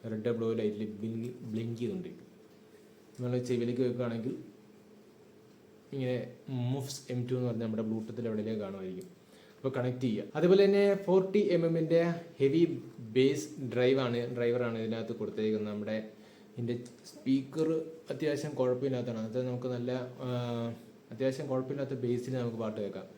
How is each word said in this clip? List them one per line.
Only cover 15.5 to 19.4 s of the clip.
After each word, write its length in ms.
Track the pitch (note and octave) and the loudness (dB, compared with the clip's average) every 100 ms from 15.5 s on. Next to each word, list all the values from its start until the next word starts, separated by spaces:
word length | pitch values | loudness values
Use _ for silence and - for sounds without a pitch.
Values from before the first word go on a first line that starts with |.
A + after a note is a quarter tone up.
| G#2+ G#2+ | 2 -2
നമ്മുടെ 240 | G#2 G#2 A2 G#2+ - - - - | -4 -2 -4 -4 -16 -20 -20 -14
ഇതിൻ്റെ 200 | - A#2 B2 - - - | -6 -4 -4 -6 -18 -20
സ്പീക്കർ 580 | - C3 C3+ C3 D#3 D#3 D#3+ - - - | -6 2 2 2 -2 0 0 -2 -12 -10
അത്യാവശ്യം 400 | C3 D3+ C#3+ D3+ C#3 | -2 0 0 -2 0
കുഴപ്പമില്ലാത്തതാണ്. 600 | B2+ B2 C3+ B2 A#2 A2+ A2 | 2 2 0 -2 -2 -4 -2
അത് 100 | A#2+ | -2